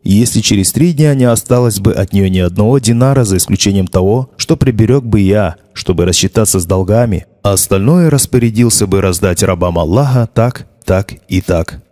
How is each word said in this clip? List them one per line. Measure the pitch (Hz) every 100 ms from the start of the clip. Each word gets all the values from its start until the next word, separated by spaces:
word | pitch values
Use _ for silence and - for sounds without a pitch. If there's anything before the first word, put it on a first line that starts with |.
если | - 101 120 -
через | - 104 92
три | - 175
дня | 156 151
не | 139
осталось | 123 113 - 123 123 104
бы | 98
от | - 98
неё | 101 95
ни | 92
одного | 90 92 107 139
динара, | 113 117 131 135
за | 107 92
исключением | - 101 101 98 92
того, | 92 95 117 131 -
что | - 160
приберёг | 131 107 110 135
бы | 120 104
я, | 95 104 92 - _
чтобы | - - 85
рассчитаться | 87 90 95 - 107 95
с | 85
долгами, | 95 92 110 120 92 - _
а | 101
остальное | 95 - 98 107 180 165
распорядился | 143 - 127 117 110 120 - 101
бы | 98
раздать | 95 87 98 87
рабам | 92 87 90 85
Аллаха | 80 104 143 127 113
так, | - 117 - - _
так | - 92 101 - _
и | 95
так. | - 85 82 - _